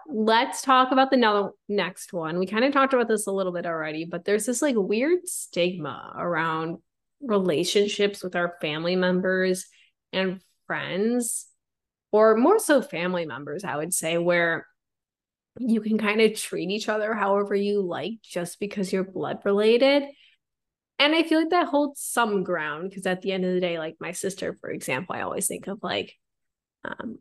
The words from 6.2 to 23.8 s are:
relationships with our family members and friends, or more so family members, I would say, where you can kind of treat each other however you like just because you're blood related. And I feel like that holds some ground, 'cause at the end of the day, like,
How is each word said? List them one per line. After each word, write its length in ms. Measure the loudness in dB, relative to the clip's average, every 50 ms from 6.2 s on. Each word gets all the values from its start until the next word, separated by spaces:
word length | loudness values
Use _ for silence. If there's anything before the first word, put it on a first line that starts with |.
| -4 -2 -2 -2 -2 -2 -2 -4 -4 -6 -8 -10 _ _ _ _ _ _ _ _
relationships 1040 | -4 0 0 2 2 2 0 0 0 0 2 2 0 0 0 0 0 -2 -2 -4 -10
with 120 | -6 -2
our 200 | -2 -2 -2 -4 -6
family 360 | -6 -4 -4 -2 -2 0 0
members 680 | 2 2 2 2 2 0 0 0 0 0 0 0 -2 -4 -14 _ _ _ _ _ _ _ -8 -4
and 280 | -4 -2 -2 -4 -8 _ _ _ _ _
friends, 800 | -8 -6 -6 -6 -6 -4 -2 0 0 0 0 -2 -4 -6 -8 -10 _ _ _ _ _ _ _ _ _ _ _ _ 0
or 260 | 4 6 8 8 6
more 220 | 6 6 6 6 4
so 240 | 6 4 4 4 4
family 440 | 0 -6 -4 -4 -2 -2 -2 -4
members, 380 | -4 -8 -10 -10 -8 -10 -8 -6
I 120 | -6 -4
would 180 | -4 -4 -4 -4
say, 240 | -4 -2 0 0 0
where 480 | 2 2 4 4 4 2 0 -2 -6 _ _ _ _ _ _ _ _ _ _ _ _ _ _ _ _ _ _ -6
you 200 | 0 0 0 0
can 180 | 2 0 -2 0
kind 220 | 0 0 4 4
of 140 | 4 4 4
treat 360 | 0 -8 -6 -6 -6 -4 -4
each 180 | -4 -4 -2 -2
other 260 | -2 -2 -2 -2 -2
however 400 | 0 2 2 2 2 2 0 0
you 260 | 0 0 0 0 0
like 340 | -2 -2 -4 -6 -6 -8 -10 -12 _
just 360 | -10 -6 -6 -6 -6 -8 -8
because 340 | -8 -8 -4 -6 -6 -2 -2
you're 120 | -4 -4
blood 340 | -4 -6 -6 -4 -4 -6 -4 -2
related. 580 | 0 2 4 4 4 4 6 6 4 4 4 2 -2 -12 _ _ _ _ _ _ _ _ _ _ _ _ _ _ _ _ 0
And 160 | 2 2 4
I 80 | 2 2
feel 160 | 2 2 2
like 120 | 2 2
that 180 | 2 2 2 2
holds 320 | 2 2 2 2 -2 -8
some 420 | -10 -4 0 0 0 2 2 0 0
ground, 500 | 0 -2 -4 -2 -4 -6 -6 -8 -10 -10
'cause 140 | -6 -2
at 160 | -2 -2 -2 -2
the 80 | -4
end 140 | -2 -2 0
of 100 | 0 0
the 60 | 0
day, 180 | 0 -2 -2
like, 160 | -4